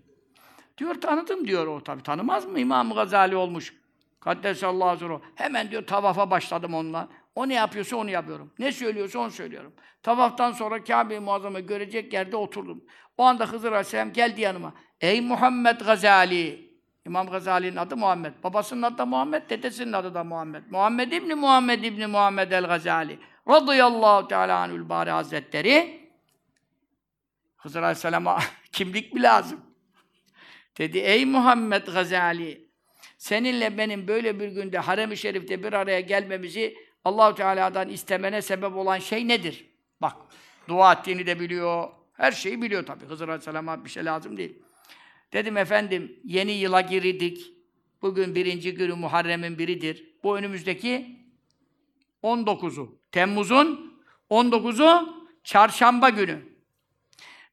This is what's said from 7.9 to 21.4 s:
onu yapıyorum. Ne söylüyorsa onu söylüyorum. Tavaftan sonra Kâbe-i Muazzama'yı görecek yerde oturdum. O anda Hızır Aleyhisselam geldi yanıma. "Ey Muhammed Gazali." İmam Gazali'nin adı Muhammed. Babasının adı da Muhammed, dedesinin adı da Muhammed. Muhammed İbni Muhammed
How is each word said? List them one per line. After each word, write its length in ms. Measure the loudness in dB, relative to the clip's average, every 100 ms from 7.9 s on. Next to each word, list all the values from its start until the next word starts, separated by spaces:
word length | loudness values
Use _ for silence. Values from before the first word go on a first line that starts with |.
| -6
onu 140 | -4
yapıyorum. 440 | -6 -6 -12 -16 -6
Ne 120 | -6
söylüyorsa 480 | -4 -6 -4 -6 -6
onu 120 | -8
söylüyorum. 420 | -8 -14 -16 -18 -20 _ _
Tavaftan 480 | 0 2 2 2 -2
sonra 320 | -2 -6 -6
Kâbe-i 360 | -2 0 0 -4
Muazzama'yı 460 | -4 -4 -4 -10 -8
görecek 480 | -8 -6 -8 -6
yerde 220 | -6 -4 -4
oturdum. 480 | -6 -8 -12 -16 -20 _ _ 2
O 60 |
anda 220 | 4 4 0
Hızır 260 | -4 -2
Aleyhisselam 420 | -2 -2 -4 -4
geldi 280 | 0 0 0
yanıma. 320 | -4 -4 -10 -16 _ _
"Ey 200 | 0 2
Muhammed 600 | 0 2 2 4 2 2
Gazali." 880 | 2 4 8 8 6 2 -2 -8 -18 _ _ _ -8
İmam 240 | -6 -4
Gazali'nin 460 | -6 0 0 0 -4
adı 220 | -6 -2
Muhammed. 360 | 0 0 -4 -8
Babasının 380 | -4 -4 -4 -4
adı 160 | -4 -2
da 80 | -2
Muhammed, 440 | 0 -2 -4 -4
dedesinin 440 | -6 -6 -8 -6
adı 200 | -4 -4
da 100 | -8
Muhammed. 400 | -8 -8 -10 -12 -8
Muhammed 420 | 0 0 2 -2
İbni 240 | -4 -4
Muhammed 480 | 0